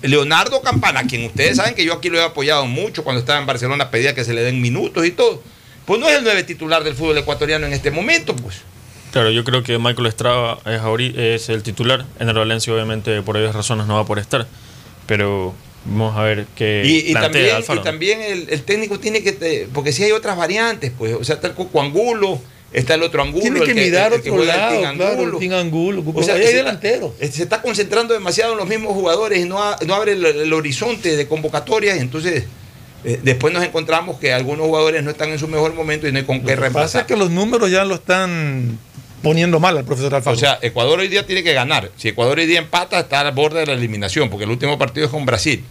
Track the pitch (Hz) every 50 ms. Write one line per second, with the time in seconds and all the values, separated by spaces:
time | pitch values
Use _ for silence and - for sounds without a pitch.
0 | - 139 139 151 143 147 160 170 196 240 277 269 269 262 - - - 196 - 262
1 | 254 247 131 117 117 113 - 127 139 165 - - 196 226 233 214 175 160 170 160
2 | 147 175 170 170 170 165 165 147 139 143 156 143 139 123 123 151 190 220 - -
3 | - 139 127 123 120 139 147 147 139 131 131 120 127 127 139 143 139 - - 113
4 | 127 143 135 135 120 117 117 117 117 123 127 127 123 120 123 180 - - - 185
5 | 165 175 175 - 247 233 - - - - - - - - - - - - 190 233
6 | 277 320 294 285 247 226 208 190 175 - 170 135 160 156 160 160 151 156 139 123
7 | 160 160 151 147 143 147 147 143 151 147 156 156 151 143 143 135 - 143 143 160
8 | 190 262 330 330 320 - - 123 120 104 92 - - - - - - - - -
9 | - - - 131 113 110 110 117 117 127 127 127 120 127 120 113 117 120 120 120
10 | 120 113 110 - - 123 123 123 120 117 117 - - 110 113 110 110 110 110 113
11 | 123 127 123 120 120 113 117 113 - - 113 110 104 117 98 - 117 120 131 127
12 | 131 - - - 117 113 110 110 107 110 113 113 110 120 113 113 110 110 110 107
13 | 101 117 107 104 98 107 104 107 107 110 107 107 101 - 117 107 107 107 104 107
14 | 107 107 104 104 104 - - 131 113 - - - - - - - - - - -
15 | - - 110 104 101 101 101 98 92 92 95 - - - - - - 107 104 107
16 | 110 110 107 107 107 107 107 104 104 - - - 117 107 107 104 101 143 160 160
17 | 147 160 156 113 - 156 156 143 131 - 107 113 117 - 143 110 98 - 156 156
18 | 165 190 214 220 220 208 196 180 165 - 160 147 135 - 202 214 220 202 202 190
19 | 180 214 214 220 - 196 - - 165 165 156 113 87 107 131 143 135 147 139 165
20 | 202 214 214 220 220 214 196 175 170 160 190 220 226 233 220 - 147 127 123 -
21 | 110 110 117 110 120 - 151 151 - 180 - - 185 - - 156 139 143 143 180
22 | 226 240 233 214 196 190 180 131 - - - - - - - 127 123 123 160 160
23 | 165 165 160 143 139 139 147 175 208 240 269 - 156 277 240 220 190 180 170 180
24 | 202 220 233 233 - 226 208 185 170 - 170 180 208 233 - 220 185 143 139 147
25 | 180 202 - 254 247 - 190 165 - 180 185 185 175 170 156 165 170 190 202 185
26 | 156 156 160 156 165 180 196 175 202 - 240 254 269 262 214 160 - 202 240 247
27 | 190 147 - - - 147 127 151 170 160 214 214 - 247 220 190 202 170 196 226
28 | 233 233 233 220 190 180 160 190 226 233 226 214 190 170 220 226 220 214 196 196
29 | 185 170 165 196 220 220 208 180 175 175 190 196 208 208 202 - 151 160 190 202
30 | 214 208 202 190 175 160 147 147 156 160 160 160 151 147 127 - 208 240 233 -
31 | - 175 156 147 143 131 156 156 156 151 - 147 127 - 220 220 208 202 190 165
32 | 123 123 127 160 160 180 170 123 95 - - - - - - - - - - -
33 | - 117 120 123 - 127 127 127 131 156 175 175 180 175 - 165 156 156 160 165
34 | 170 185 151 123 147 139 127 127 127 131 147 156 156 160 160 156 156 156 160 156
35 | 139 147 147 - 156 156 156 147 151 160 160 151 156 160 160 165 160 156 151 151
36 | 156 147 131 135 135 139 135 131 123 123 135 127 131 131 127 143 151 160 - 247
37 | 247 - 262 214 196 175 170 180 202 226 247 233 214 190 180 190 196 196 190 165
38 | - - 180 185 190 180 175 165 156 147 135 131 123 120 113 110 - - - -
39 | - - - - - 151 156 165 170 175 170 156 165 185 170 143 127 127 147 123
40 | 135 143 135 135 113 147 120 117 147 139 131 - - 117 101 120 117 135 160 180
41 | 190 190 175 202 202 175 185 185 165 170 147 131 123 143 156 135 95 92 - -
42 | - 110 107 117 117 123 143 156 165 160 170 170 160 160 - 175 180 - 208 180
43 | 156 - 139 139 143 147 131 135 147 151 151 165 156 147 135 123 120 113 107 104
44 | 101 95 - 151 143 117 - 101 104 104 117 123 139 143 147 135 139 127 - -
45 | 156 135 135 151 139 127 - - - 156 131 95 - -